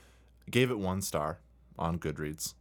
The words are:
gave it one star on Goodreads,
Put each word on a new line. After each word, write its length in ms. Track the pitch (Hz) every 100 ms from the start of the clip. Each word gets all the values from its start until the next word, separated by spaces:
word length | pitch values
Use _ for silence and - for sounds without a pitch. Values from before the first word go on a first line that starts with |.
| - - - - -
gave 200 | 123 127
it 80 | 117
one 220 | 95 95
star 380 | 95 78 76 82 - - - -
on 200 | 82 85
Goodreads, 540 | 80 71 76 78 - -